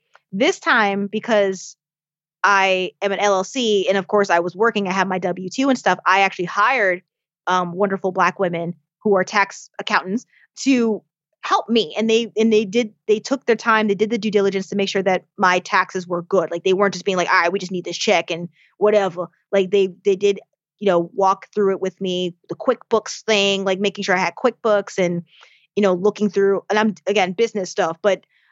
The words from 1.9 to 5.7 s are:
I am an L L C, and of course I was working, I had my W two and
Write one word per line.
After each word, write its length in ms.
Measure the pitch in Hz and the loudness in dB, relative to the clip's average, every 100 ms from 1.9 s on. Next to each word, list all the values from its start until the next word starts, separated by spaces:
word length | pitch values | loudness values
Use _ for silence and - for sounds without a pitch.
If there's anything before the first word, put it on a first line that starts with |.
| _ _ _ _ _ | _ _ _ _ _
I 480 | 185 202 190 185 180 - | 2 2 2 0 -2 -4
am 100 | 202 | -4
an 80 | 185 | 0
L 160 | 208 190 | 2 2
L 80 | |
C, 440 | 196 269 233 208 170 | -2 -2 0 2 2
and 100 | 196 | 0
of 100 | 185 | 0
course 220 | 208 196 | 0 2
I 100 | 170 | 2
was 160 | 175 180 | 0 0
working, 320 | 226 220 190 | 0 0 -2
I 40 | |
had 160 | 185 190 | -2 -2
my 120 | 185 | -2
W 300 | 180 180 185 | -4 -6 -8
two 200 | - | -2
and 80 | 277 | 0